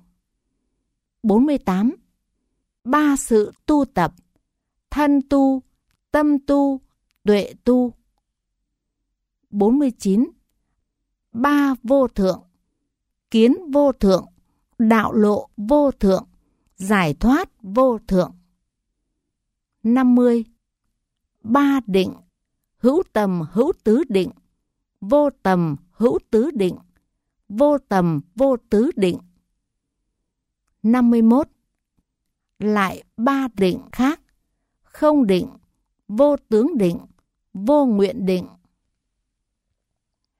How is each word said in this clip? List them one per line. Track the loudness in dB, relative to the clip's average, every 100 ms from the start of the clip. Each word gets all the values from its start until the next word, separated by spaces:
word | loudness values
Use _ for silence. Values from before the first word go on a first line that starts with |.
| _ _ _ _ _ _ _ _ _ _ _ _
Bốn | 0 2 2
mươi | 0
tám. | -2 -2 -2 -4 _ _ _ _ _ _ _ _
Ba | -2 0 2 0
sự | 0 0 0 -6 -2
tu | -2
tập: | 0 -2 -4 -6 _ _ _ _ _ _ -10
thân | -4 0 0 0
tu, | 0 2 -2 -8 _ _ _ _
tâm | -2 0 0 0
tu, | 0 0 -4 _ _ _ _
tuệ | 0 0 -2 -6
tu. | 0 0 0 -6 _ _ _ _ _ _ _ _ _ _ _ _ _ _ _
Bốn | -2 0 2
mươi | 0
chín. | -2 -2 0 -2 -6 _ _ _ _ _ _ _ _ _
Ba | -4 0 0 0 -2
vô | -2 0 0
thượng: | -2 -2 -4 _ _ _ _ _ _ _ _ _
kiến | 2 2 2 -2
vô | 0 0
thượng, | 2 0 0 -4 _ _ _ _ -2
đạo | 0 2 0
lộ | 0 0 0 -6 -10
vô | 0 0 0
thượng, | 0 -2 -2 -4 _ _ _ _ -10
giải | -4 -2 -2
thoát | -2 0 0 -2 _
vô | -6 0 0 -2
thượng. | -2 -2 -2 -8 _ _ _ _ _ _ _ _ _ _ _ _ _ _
Năm | -2 0 2
mươi. | 4 2 0 -4 _ _ _ _ _ _ _ _ _
Ba | -2 0 2 -2 -2
định: | -2 -2 -8 _ _ _ _ _ _
hữu | 0 0 -2
tầm | -2 -2 -4 -4
hữu | -2 -2 -2
tứ | 0 0 0
định, | -2 -4 -10 _ _ _ _ _ -14
vô | -2 0 0 -2
tầm | -2 0 -2 -6 _
hữu | -2 -2 -2 -2
tứ | -2 -2
định, | -2 -4 -6 _ _ _ _ _ _ -10
vô | -2 0 0
tầm | -2 -2 0 -2 -6
vô | -4 -2 -2
tứ | -2 -2 0 0
định. | -2 -4 -12 _ _ _ _ _ _ _ _ _ _ _ _ _ _ _
Năm | 0 2 2
mươi | 4
mốt. | 4 2 0 _ _ _ _ _ _ _ _ _ _ -8
Lại | -4 -2 -2 -6 -14 -4
ba | -2 -2 -4 -2
định | -2 -2 -8
khác: | -2 -2 -2 _ _ _ _ _ _
không | _ -2 0 2 2
định, | 0 -4 -14 _ _ _ _ -6
vô | 0 0 0
tướng | -2 0 0 0
định, | -2 -4 -12 _ _ _ _
vô | -8 0 2 2
nguyện | 0 -2 -2 -4
định. | -4 -6 -20 _ _ _ _ _ _ _ _ _ _ _ _ _ _ _ _ _